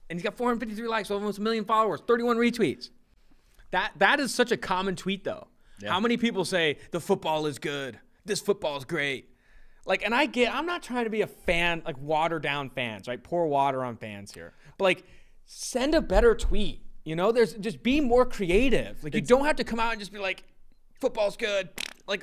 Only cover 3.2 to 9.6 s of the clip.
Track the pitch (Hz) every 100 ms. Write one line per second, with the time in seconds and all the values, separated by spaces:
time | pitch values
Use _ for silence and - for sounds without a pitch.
3.2 | _ - _ - - 185 208 147 190 294
4.2 | 262 - 240 208 - 185 190 175 185 190
5.2 | 135 95 - _ - - 101 185 233 233
6.2 | 233 190 165 180 156 135 - 170 170 190
7.2 | 160 156 151 - 156 143 135 107 - _
8.2 | 202 190 - 196 160 143 131 160 143 127
9.2 | - _ _ -